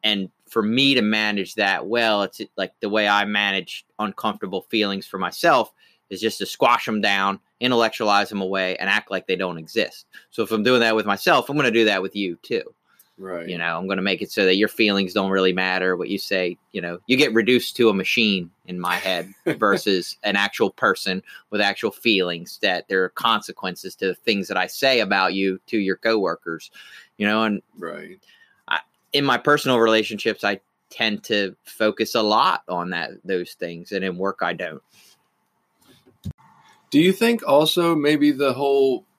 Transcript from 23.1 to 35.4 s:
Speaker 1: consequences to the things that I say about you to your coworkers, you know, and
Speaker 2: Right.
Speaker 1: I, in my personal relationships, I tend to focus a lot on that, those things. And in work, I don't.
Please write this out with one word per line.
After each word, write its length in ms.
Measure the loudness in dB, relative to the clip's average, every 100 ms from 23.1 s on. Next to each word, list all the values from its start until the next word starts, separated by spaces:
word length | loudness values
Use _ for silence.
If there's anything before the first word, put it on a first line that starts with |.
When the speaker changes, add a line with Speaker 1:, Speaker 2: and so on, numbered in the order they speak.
Speaker 1:
consequences 840 | -2 0 0 -2 -10 -8 -8 -14 -6
to 120 | -4
the 60 |
things 340 | -4 -2 -2 -2
that 80 | -4
I 100 | -4
say 340 | -2 0 2
about 340 | 2 2 2
you 260 | 0 -2 -2 _
to 100 | -2
your 180 | -2 -2
coworkers, 760 | 0 0 0 -4 -8 -10 -12 -20 -20 -20 -20 _
you 100 | 0
know, 180 | 0
and 180 | 0 -2 _ -14
Speaker 2:
Right. 400 | -12 -12 -16 -20 _ _ _ _ -8
Speaker 1:
I, 120 | -8 -8 _ _
in 120 | 0
my 140 | 2 2
personal 400 | 4 2 4 4
relationships, 640 | 6 4 2 -2 -4 -2
I 160 | -2 -4 _ _ _
tend 320 | -4 -2 -2
to 300 | -2 -2 -2 -6
focus 500 | -20 -2 0 0 -2
a 80 | 0
lot 420 | 2 4 2 0 -4
on 220 | -6 -4
that, 200 | -6 -8 -12
those 280 | -4 -4 -4
things. 380 | -8 -10 -10 -8
And 120 | -4
in 120 | -4 -4
work, 200 | -4 -2
I 100 | -4
don't. 280 | -4 -8 -12 _ _ -20 _ _ _